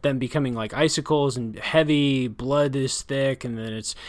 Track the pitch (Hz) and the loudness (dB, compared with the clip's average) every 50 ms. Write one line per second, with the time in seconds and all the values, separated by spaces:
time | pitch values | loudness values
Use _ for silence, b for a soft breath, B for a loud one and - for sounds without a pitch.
0 | - 143 135 127 127 120 - 156 139 127 120 113 107 104 - 131 156 160 - - | -2 -2 0 0 -2 0 0 0 0 0 -2 -2 -4 -4 0 2 2 2 2 0
1 | - - 156 147 143 139 117 127 117 113 107 104 - - - 160 160 151 151 143 | 0 2 2 2 2 2 0 -2 -4 -6 -6 -8 -4 0 2 4 4 4 4 4
2 | 143 139 135 131 127 120 107 - 123 131 143 147 147 143 131 139 135 131 - - | 4 4 2 2 0 -2 -4 -4 -2 0 2 2 2 2 2 0 -2 -2 -4 -6
3 | - - 143 139 135 135 131 - - 123 117 110 113 113 110 110 - - B B | -6 -4 -2 0 0 0 0 -2 -4 -6 -6 -6 -6 -6 -6 -6 -8 -8 B B
4 | B | B